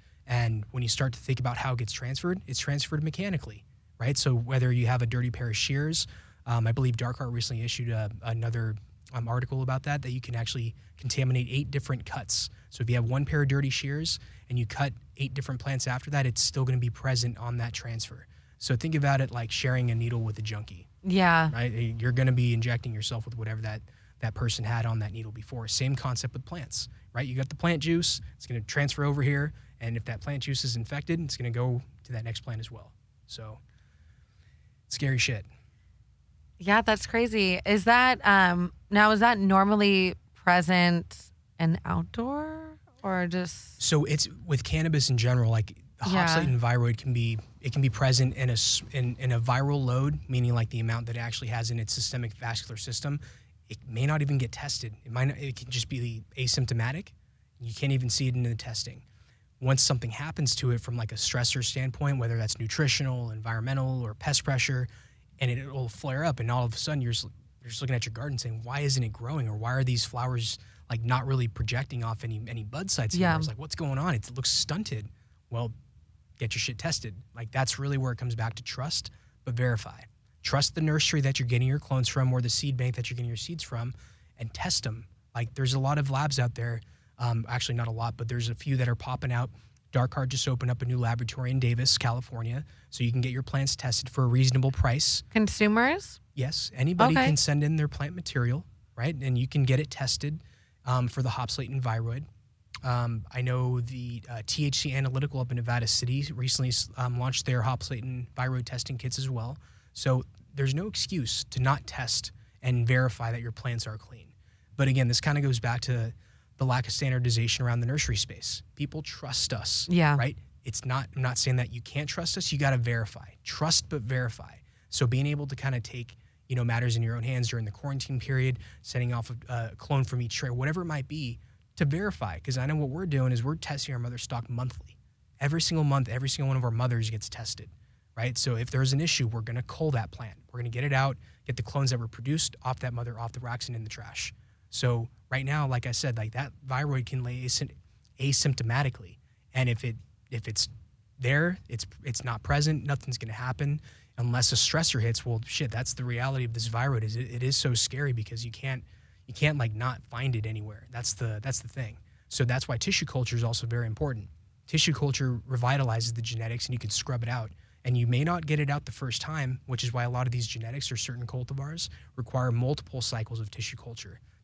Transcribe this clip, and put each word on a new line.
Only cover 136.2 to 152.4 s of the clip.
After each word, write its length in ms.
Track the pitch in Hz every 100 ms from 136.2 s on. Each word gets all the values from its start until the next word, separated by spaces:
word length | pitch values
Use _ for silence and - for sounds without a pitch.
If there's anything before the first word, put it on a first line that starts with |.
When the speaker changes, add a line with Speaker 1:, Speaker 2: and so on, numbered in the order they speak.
| 135
Speaker 1:
single 180 | - 135
one 80 | 131
of 80 |
our 60 | 123
mothers 400 | 113 123 117 110
gets 180 | 110 -
tested, 400 | - 110 - 110 - - _ _ -
right? 220 | 123 120
So 180 | - 113
if 140 | 127
there's 240 | 127 131
an 60 | 139
issue, 240 | 165 - 120
we're 160 | 117
gonna 200 | 110 120
cull 280 | - - 160
that 200 | 127 107
plant. 280 | - 113 - -
We're 100 | 120
gonna 100 | 120
get 140 | 117
it 100 | 143
out, 240 | 135 135 135 - -
get 120 | - 123
the 60 |
clones 280 | 113 143 135
that 100 | 123
were 80 | 117
produced 480 | - 120 160 - -
off 160 | 127 127
that 160 | 127
mother, 240 | 120 120 113
off 120 | 117
the 80 | 123
racks 260 | 123 120 -
and 100 | 117
in 80 |
the 60 | 110
trash. 420 | - 104 - - - - _ -
So 380 | - 127 117 117 - -
right 140 | 131
now, 220 | 135 151 139
like 200 | 123 123
I 60 |
said, 240 | 123 139 113
like, 160 | 110
that 200 | 123 143 - 135
viroid 400 | 131 147 135 117
can 160 | 127
lay 220 | 123 127
asym-, 260 | 127 - 139 - - _ _ - 135
asymptomatically. 880 | 131 147 127 113 123 139 - 92 - _ _ _
And 140 | 131 127
if 160 | 113
it, 120 | 123 113 - _ -
if 180 | 117 107
it's 200 | 107 - - - _ _ -
there, 400 | 123 139 170 180 -
it's, 180 | 113 - -
it's 200 | - 117
not 180 | 131 113